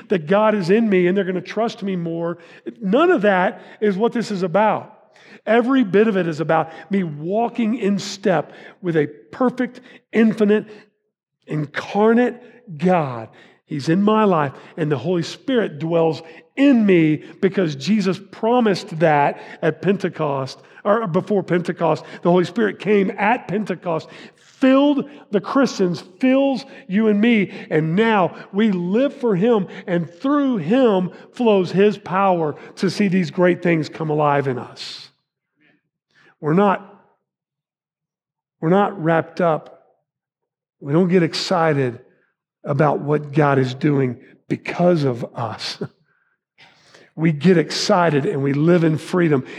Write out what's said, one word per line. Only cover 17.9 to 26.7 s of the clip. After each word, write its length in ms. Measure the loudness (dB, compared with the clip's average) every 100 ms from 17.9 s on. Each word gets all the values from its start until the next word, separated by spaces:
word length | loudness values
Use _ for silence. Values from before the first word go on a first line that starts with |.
| 0 0 -4 -8
promised 720 | -6 0 2 2 0 -4 0
that 380 | 2 4 2 -2 -12 -4
at 220 | -4 -2
Pentecost, 800 | -2 -2 -4 -6 -6 -4 -8 -12 -20 -8
or 220 | -2 0 0
before 340 | -4 -2 -2
Pentecost. 600 | 0 -2 -2 -2 -2 -2 -6 -4
The 80 | 2
Holy 140 | 2
Spirit 340 | 2 -2 -4 -4
came 320 | 0 0 0 0
at 300 | 0 0 -2
Pentecost, 600 | -6 -6 -8 -6 -6 -8 -18 -20 _
filled 720 | _ _ 4 4 4 2 -4 -12 -6
the 80 | -4
Christians, 600 | -2 0 0 0 -2 -2 -10 -2
fills 440 | 2 2 2 -2 -8